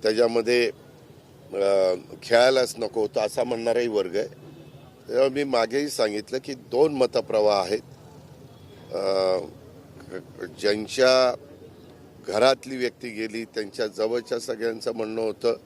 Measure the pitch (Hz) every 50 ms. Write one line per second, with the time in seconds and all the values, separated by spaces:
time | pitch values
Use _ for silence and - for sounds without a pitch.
0 | - 107 110 110 120 117 117 120 113 110 123 123 120 113 - - - - - -
1 | - - - - - - - - - - 92 98 98 98 98 98 95 92 92 90
2 | - - - - - - 117 117 120 127 135 131 127 117 - 113 117 107 - 113
3 | 107 104 - 123 107 107 - - 120 123 123 113 113 117 113 120 120 120 107 104
4 | 95 90 85 101 - - - - - - - - - - - - - - - -
5 | - - 120 123 135 139 131 143 147 139 131 120 113 110 113 139 147 147 135 -
6 | 123 110 104 104 107 - 123 131 131 - 143 - - - - 123 147 156 147 135
7 | 127 120 - 123 110 - 110 110 104 107 104 98 92 87 104 110 - - - -
8 | - - - - - - - - - - - - - - - - - - - 87
9 | 98 95 98 95 95 92 92 92 - 80 - - - - - - - - - -
10 | - - - 92 - - - - 98 85 78 - - 104 101 107 107 101 - -
11 | 131 127 131 131 127 123 123 - - - - - - - - - - - - -
12 | - - - - - - 92 107 113 131 135 131 - 131 135 131 123 120 - _
13 | - 120 113 104 113 110 104 113 113 110 - 113 107 98 95 - 120 107 95 98
14 | 107 113 117 123 113 - 131 117 117 - 120 107 110 117 113 110 110 123 117 113
15 | 113 107 110 113 113 110 101 98 - 120 117 - -